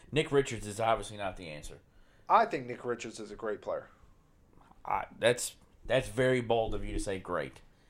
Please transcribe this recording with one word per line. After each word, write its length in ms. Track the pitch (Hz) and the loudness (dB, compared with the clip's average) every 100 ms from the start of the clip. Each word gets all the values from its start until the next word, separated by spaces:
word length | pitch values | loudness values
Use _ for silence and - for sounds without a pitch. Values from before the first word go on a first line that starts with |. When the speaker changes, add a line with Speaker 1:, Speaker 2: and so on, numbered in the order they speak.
| - | -4
Speaker 1:
Nick 220 | 143 156 | -2 2
Richards 340 | 139 135 110 104 | 4 2 -2 -6
is 120 | 101 | 0
obviously 340 | 113 110 101 104 | 2 2 0 -6
not 200 | 98 87 | -6 -6
the 100 | 85 | -10
answer. 280 | 76 - - _ - - _ - | -12 -14 -16 _ -20 -20 _ 4
Speaker 2:
I 160 | 196 220 | 4 4
think 220 | 151 123 | 0 -6
Nick 160 | 117 | -6
Richards 360 | 123 120 117 110 | -4 -4 -6 -10
is 100 | 104 | -12
a 40 | 101 | -8
great 260 | 110 101 | -6 -4
player. 260 | - 80 - - - - _ _ _ - - - - | -4 -4 -6 -16 -20 -20 _ _ _ -20 -20 -10 -2
Speaker 1:
I, 200 | 101 - - | -2 -2 2
that's, 380 | 113 123 - - - _ - | 2 2 -2 -10 -20 _ 0
that's 220 | 131 - | 2 2
very 320 | 127 131 127 | 2 4 4
bold 340 | 117 117 110 101 | 4 2 2 -2
of 80 | |
you 100 | 104 | -2
to 60 | 107 | -2
say 200 | 104 95 | -2 -4
great. 420 | - 87 67 - - _ _ | -2 -4 -4 -10 -20 _ _